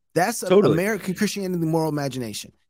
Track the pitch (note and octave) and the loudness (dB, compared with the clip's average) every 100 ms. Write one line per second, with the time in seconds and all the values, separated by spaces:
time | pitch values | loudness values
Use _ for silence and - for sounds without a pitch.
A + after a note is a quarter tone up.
0 | _ D#3 G3 A#3 F#3+ F#3+ E3+ D#3 G3+ G#3 | _ 0 0 -2 4 6 6 2 0 -2
1 | F#3+ F3+ G#3 G3+ F#3 F3 E3 D#3+ D#3 D3 | -4 -2 -2 -2 -4 -2 0 0 0 -2
2 | C#3 B2+ A2+ G2+ - - | -4 -6 -8 -10 -14 -20